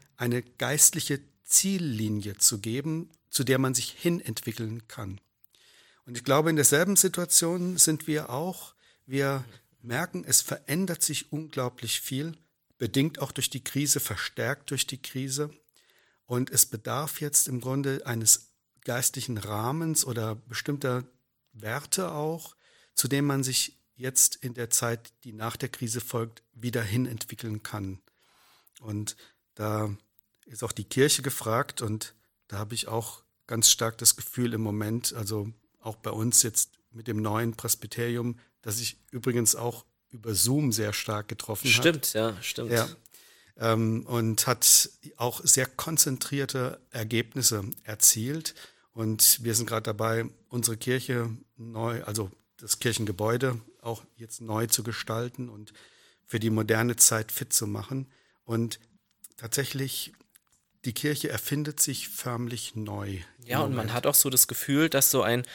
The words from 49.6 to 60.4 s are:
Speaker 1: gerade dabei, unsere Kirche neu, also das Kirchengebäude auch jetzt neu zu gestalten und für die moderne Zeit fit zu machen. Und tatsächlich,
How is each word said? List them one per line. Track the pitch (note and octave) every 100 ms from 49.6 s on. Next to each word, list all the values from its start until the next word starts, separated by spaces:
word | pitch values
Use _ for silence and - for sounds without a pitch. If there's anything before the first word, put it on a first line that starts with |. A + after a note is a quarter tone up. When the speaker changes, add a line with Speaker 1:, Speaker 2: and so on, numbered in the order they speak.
| A2
Speaker 1:
gerade | A2+
dabei, | A2+ G2+ A2 A2+ A2+ - _
unsere | B2 A#2 A2
Kirche | - B2+ B2+ B2 A#2 A2+ - -
neu, | A#2 A2+ A2+ A#2
also | - A2 G2 - _ _
das | A2+ -
Kirchengebäude | B2 G#2+ G#2+ G2 G#2+ A#2+ C3 A#2+ - -
auch | A#2 A2+ - -
jetzt | A2+ -
neu | A2+ G#2+ A2+
zu | -
gestalten | A2+ A2 - A2+ A#2+ - B2
und | G#2+ G#2+ - - _ _ _
für | - A2+
die | A2
moderne | A2 G#2+ A2 A#2+ A#2
Zeit | - A2+ G#2+
fit | - -
zu | - G#2
machen. | G#2 G2+ C3+ C3 _ _ _
Und | - A2+ A#2 - _ _ _ _ - -
tatsächlich, | A2+ C#3 C3 C3+ C3+ - - - _ _